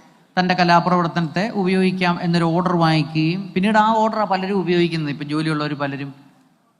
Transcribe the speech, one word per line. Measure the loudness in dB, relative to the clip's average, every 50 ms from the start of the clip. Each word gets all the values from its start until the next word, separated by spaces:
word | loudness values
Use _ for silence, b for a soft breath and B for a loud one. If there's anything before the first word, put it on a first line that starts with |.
| B B B B B B -4
തൻ്റെ | -2 0 0 2
കലാപ്രവർത്തനത്തെ | 2 4 4 4 4 4 4 0 2 0 0 -2 -2 -4 -2 -2 -4 -4 -2
ഉപയോഗിക്കാം | -2 -2 0 0 2 2 2 0 0 0 0 0 0 0
എന്നൊരു | -2 0 0 2 2
ഓർഡർ | 2 0 0 0 0 2
വാങ്ങിക്കുകയും | 2 2 2 2 2 0 0 -2 0 0 0 -2 -4 -6 -4 -2
പിന്നീട് | -2 0 2 4
ആ | 4 4 4 2
ഓർഡറാണ് | 2 0 0 0 -2 -2
പലരും | -2 -2 -2 -2 -2 -2 -2
ഉപയോഗിക്കുന്നത്. | 0 2 2 2 2 2 0 -4 -4 -6
ഇപ്പം | -6 -8 -8 -6
ജോലിയുള്ളവർ | -4 -4 -2 -2 -2 -2 -4 -6 -4
പലരും | -4 -6 -6 -6 -8 -10 -12 -14 -18 -20 -20 _ _ _ _ _ _ _ _ _